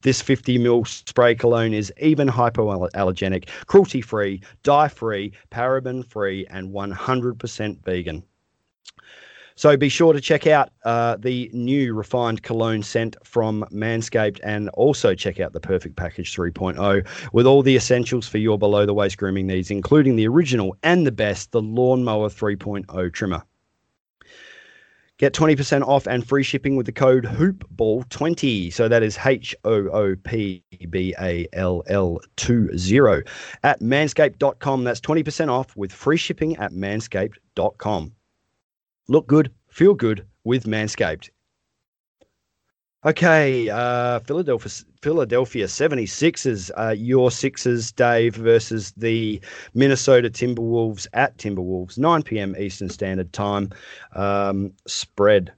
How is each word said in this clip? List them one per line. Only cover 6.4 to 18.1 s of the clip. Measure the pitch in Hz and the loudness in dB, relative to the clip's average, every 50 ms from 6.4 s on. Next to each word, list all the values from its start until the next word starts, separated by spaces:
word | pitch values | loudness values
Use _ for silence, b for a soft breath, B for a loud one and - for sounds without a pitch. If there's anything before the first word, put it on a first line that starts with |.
| 92 - | -10 -10
and | - 95 95 95 98 | -12 -14 -12 -10 -10
one | 98 98 101 95 | -8 -8 -8 -10
hundred | 90 - - 131 127 120 123 120 117 | -8 -4 -2 -2 -2 -2 -4 -6 -6
percent | - 117 - - 110 104 98 - _ | -12 -12 -8 -6 -8 -8 -8 -8 _
vegan. | 95 92 90 87 85 80 78 92 _ _ _ _ _ _ _ _ _ _ _ _ - _ B B B B B B B B B B B B | -6 -6 -4 -6 -8 -10 -12 -14 _ _ _ _ _ _ _ _ _ _ _ _ -20 _ B B B B B B B B B B B B
So | - - 151 147 | 2 4 4 6
be | 135 147 143 | 6 2 0
sure | - - 170 165 156 | 2 4 4 4 4
to | 143 131 | 4 2
check | - 165 143 - | 0 0 2 4
out, | 156 151 147 131 - _ _ _ | 4 4 4 2 0 _ _ _
uh, | 113 117 120 117 117 117 98 | -2 0 0 0 0 -2 -2
the | 107 127 127 123 123 - - | -4 -4 -4 -4 -6 -8 -8
new | 123 120 123 135 143 135 123 113 | -8 -4 -2 0 0 0 -2 -2
refined | 107 104 - - 123 120 117 113 107 - | -6 -6 -4 -4 -2 -2 -2 -2 -4 -6
cologne | - 117 113 113 113 110 107 104 | -6 -4 -2 0 0 -2 -4 -4
scent | - - 113 113 113 110 - _ | -2 -2 -2 -2 -2 -6 -12 _
from | - - 120 113 110 110 107 104 - | -4 -2 0 0 0 -2 -4 -6 -6
Manscaped, | - 104 107 113 113 113 113 - - 117 110 104 98 - - | -8 -6 -4 -4 -4 -4 -6 -2 -2 0 0 0 -2 -6 -8
and | 101 107 104 104 98 | -6 -6 -4 -6 -6
also | - - 113 143 143 - - 113 92 | -2 2 2 2 2 2 2 0 0
check | - - 101 90 - | 2 -4 -6 -4 -4
out | 92 - - | -6 -6 -6
the | - | -12
Perfect | - - 95 92 - 82 78 | -4 -2 -2 -2 -2 -6 -8
Package | - 92 85 - - 90 - - | -8 -8 -8 -8 -10 -12 -10 -6
three | - 90 85 | -4 -4 -4
point | 82 - 92 92 90 - | -4 -4 -4 -4 -2 0
oh | 95 101 98 101 95 B B B B B B | 0 2 2 0 0 B B B B B B
with | 110 120 | 4 6
all | 131 139 143 131 | 8 6 6 6
the | 135 131 | 6 4
essentials | 123 110 - 127 123 120 117 | 4 4 2 0 0 2 -2